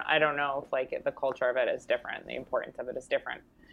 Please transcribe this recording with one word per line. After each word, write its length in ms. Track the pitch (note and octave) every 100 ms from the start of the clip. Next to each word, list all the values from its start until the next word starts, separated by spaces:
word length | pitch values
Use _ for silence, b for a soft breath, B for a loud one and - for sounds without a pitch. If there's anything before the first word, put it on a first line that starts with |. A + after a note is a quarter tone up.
| -
I 120 | D#3
don't 180 | D3+ C#3+
know 260 | C#3+ C#3 C#3
if, 60 |
like, 300 | C3+ C3 -
the 80 | C#3
culture 360 | - C3+ C3 B2
of 80 | B2+
it 120 | A#2
is 160 | B2+
different, 420 | - A#2+ - A2+ -
the 80 | B2+
importance 400 | B2+ B2 A2 -
of 100 | B2
it 80 | B2
is 100 | -
different. 340 | C#3 C3 - - _ b